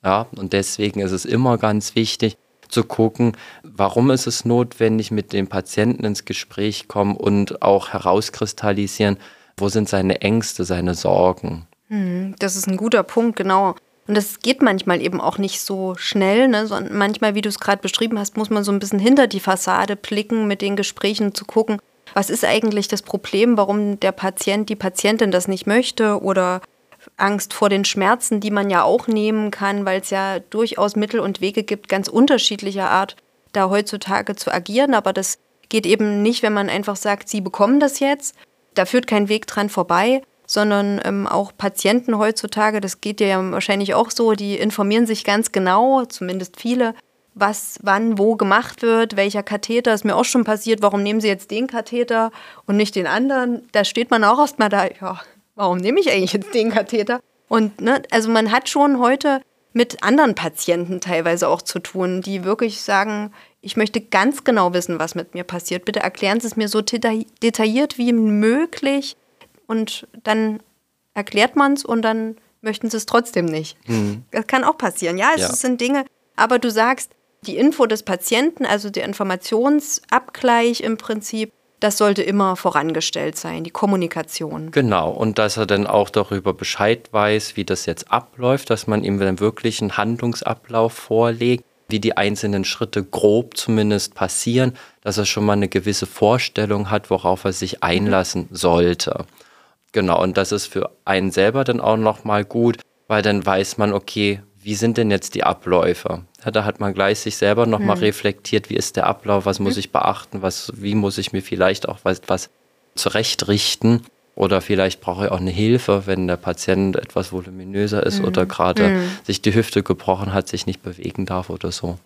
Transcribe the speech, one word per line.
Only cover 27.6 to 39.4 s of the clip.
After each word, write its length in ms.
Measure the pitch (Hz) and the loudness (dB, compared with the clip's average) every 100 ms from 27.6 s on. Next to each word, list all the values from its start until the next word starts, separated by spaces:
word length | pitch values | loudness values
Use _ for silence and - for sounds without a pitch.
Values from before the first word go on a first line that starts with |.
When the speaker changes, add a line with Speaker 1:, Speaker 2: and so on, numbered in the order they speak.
| 208 | 2
Speaker 2:
den 160 | 196 | 2
Schmerzen, 560 | 196 - 196 240 - 214 | 0 0 2 2 0 -2
die 100 | 208 | 0
man 200 | 208 202 | -2 2
ja 120 | 180 | 2
auch 240 | - 233 - | 4 2 2
nehmen 440 | 220 214 220 214 | 0 0 0 -2
kann, 340 | 202 202 202 | -4 -4 -2
weil's 260 | 196 185 190 | -2 -2 -2
ja 280 | 196 196 190 | -4 -2 -4
durchaus 580 | - 214 233 - 208 208 | -6 -2 -2 0 0 0
Mittel 240 | 208 233 | -2 -2
und 200 | 196 190 | -2 -2
Wege 220 | 185 202 | -2 -2
gibt, 260 | 214 208 - | -4 -6 -4
ganz 200 | 196 190 | -4 0
unterschiedlicher 800 | 220 277 262 - 202 202 196 190 | 4 4 4 2 -2 -6 -4 0
Art 260 | 185 196 - _ _ _ | 0 0 -8 _ _ _
da 180 | - 190 | 0 2
heutzutage 640 | 202 202 208 190 202 208 208 | 2 0 -6 -2 -2 -2 -6
zu 160 | - | -4
agieren. 420 | - 180 214 285 | -4 -2 0 2
Aber 180 | 233 202 | 2 2
das 260 | 190 190 - _ _ _ | -2 -4 -8 _ _ _
geht 180 | 220 185 | -2 2
eben 360 | 208 214 208 | 2 2 2
nicht, 200 | 208 240 | 0 2
wenn 100 | 220 | 0
man 160 | 208 196 | 0 0
einfach 280 | - 202 196 | -2 -4 -4
sagt, 320 | 208 202 - | -2 -4 -4
„Sie 120 | 214 | -6
bekommen 400 | 190 - 208 277 | -6 0 4 6
das 200 | 294 277 | 4 2
jetzt“. 340 | 277 285 - - - _ _ | -2 -2 -6 -14 -20 _ _
Da 100 | - 185 | -2 2
führt 200 | 247 247 | 0 2
kein 220 | 214 202 | 0 2
Weg 180 | 214 | -2